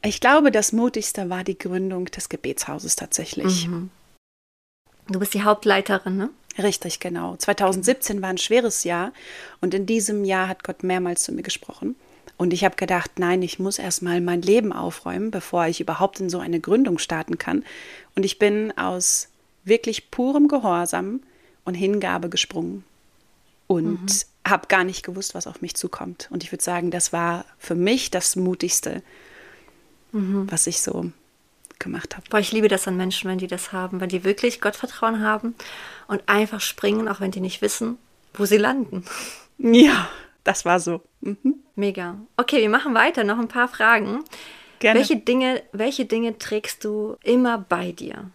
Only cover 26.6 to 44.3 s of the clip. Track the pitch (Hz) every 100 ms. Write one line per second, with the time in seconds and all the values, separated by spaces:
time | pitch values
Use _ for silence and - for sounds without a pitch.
26.6 | - 175 175 175 - 170 170 170 - _
27.6 | - 170 185 254 - 180 - - 185 180
28.6 | 180 - - - - - - - - -
29.6 | _ _ _ _ _ 214 190 196 196 160
30.6 | - 170 - 175 175 - _ _ _ _
31.6 | - - - - - - - 214 202 220
32.6 | 214 190 - 185 185 185 190 185 185 180
33.6 | - 190 185 185 185 180 185 202 240 240
34.6 | 208 208 247 - 226 226 214 214 226 240
35.6 | - - - - - 202 - 202 214 214
36.6 | - - 202 214 220 196 196 190 185 -
37.6 | 208 - 226 240 _ _ _ - 202 208
38.6 | 214 269 226 190 175 - - - - _
39.6 | 226 233 294 277 170 - - _ - 190
40.6 | 175 180 175 170 _ _ - 202 262 285
41.6 | _ - 202 190 175 190 220 - 247 294
42.6 | 214 233 294 226 269 330 208 226 226 254
43.6 | 247 - 220 233 196 226 311